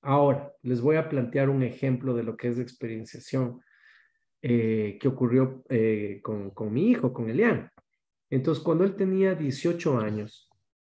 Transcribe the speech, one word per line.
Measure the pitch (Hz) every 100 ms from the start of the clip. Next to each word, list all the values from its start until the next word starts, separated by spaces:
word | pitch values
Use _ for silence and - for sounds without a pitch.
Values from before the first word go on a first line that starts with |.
Ahora, | 139 143 143 123 - -
les | 127 123
voy | 131 156
a | 156
plantear | 139 117 139 135
un | 139
ejemplo | 123 - 135 131 131
de | 120
lo | 113 110
que | 123
es | 120
experienciación, | 123 - 117 110 110 - - 131 123 117 _ _ _ _ _ _ _ _
eh, | - 120 110 110 104 98
que | 135
ocurrió, | 131 123 127 131 - -
eh, | 117 110 107 104 101
con, | - 107 98
con | - 107
mi | 117 214
hijo, | 240 127
con | 123 113
Elian. | 131 226 160 - _ _ _ _ _ _
Entonces, | 131 139 139
cuando | 175 160
él | 196 190
tenía | 190 190 190
dieciocho | 165 147 - 170 170 165 127
años, | 107 107 107 - _ _ _ _